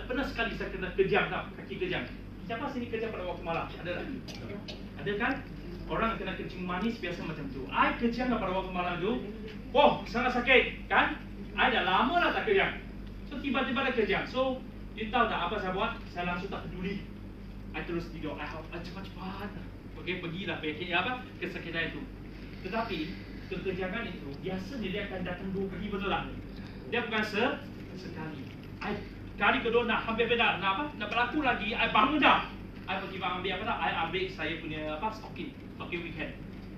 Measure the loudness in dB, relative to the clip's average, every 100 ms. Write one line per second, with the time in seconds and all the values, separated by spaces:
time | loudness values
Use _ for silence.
0 | 0 -2 0 0 -2 0 -4 -4 -4 4
1 | 6 6 4 -2 -6 -10 -8 -4 0 0
2 | -4 -8 -10 -10 -6 -4 -2 -4 -2 -2
3 | -2 -2 -4 -4 -2 -2 -2 -6 -4 -4
4 | -4 -6 -8 -10 -8 -8 -8 -10 -10 -6
5 | -2 2 2 0 -4 -10 -8 -8 -4 0
6 | 2 0 -4 -4 -6 -6 -2 0 0 0
7 | -4 -4 -4 -4 -6 -6 -2 4 4 4
8 | 2 2 2 2 2 0 0 0 0 2
9 | 2 0 -2 -8 -8 -8 2 10 10 8
10 | 0 2 2 2 8 8 8 -2 4 6
11 | 6 2 -6 -10 -6 4 4 6 4 6
12 | 6 6 4 4 6 6 6 0 -8 -10
13 | -10 -10 -8 -4 2 2 4 2 2 4
14 | 4 4 2 2 2 2 -6 -10 -10 -6
15 | 2 4 4 4 0 0 0 2 0 -2
16 | -8 -2 -2 0 -2 -6 -6 -4 -4 -4
17 | -6 -10 -12 -12 -12 -10 -8 -6 -2 -4
18 | -4 -6 -6 -4 -6 -8 -8 -8 -8 -8
19 | -8 -8 -8 -6 -6 -8 -10 -10 -12 -10
20 | -4 -4 -4 -4 -4 -2 -4 -4 0 2
21 | 2 -2 -6 -6 -6 -6 -4 -2 -2 -4
22 | -8 -10 -12 -12 -12 -8 -4 -2 -2 -2
23 | -4 -6 -10 -10 -6 -4 -2 -2 -2 -2
24 | -4 -6 -8 -6 -4 -4 -4 -4 -2 -2
25 | -4 -4 -4 -4 -4 -2 -2 -2 -4 -2
26 | 0 0 -2 -8 -10 -10 -10 -10 -2 -2
27 | 0 0 0 2 2 2 -6 -10 -10 -10
28 | -8 -6 -8 -8 -10 -10 -12 -6 -4 -4
29 | -6 -10 -10 2 4 4 4 4 4 2
30 | 2 2 4 6 4 4 2 2 0 -4
31 | -2 2 4 4 4 2 0 2 4 6
32 | 6 8 8 6 4 -6 -10 -10 -4 -4
33 | -4 -2 -2 0 0 0 0 0 2 2
34 | 0 0 -2 -2 -4 -2 -4 -4 -2 -2
35 | -2 -4 -8 -6 -8 -8 -12 -8 -4 -4
36 | -4 -6 -6 -6 -10 -10 -10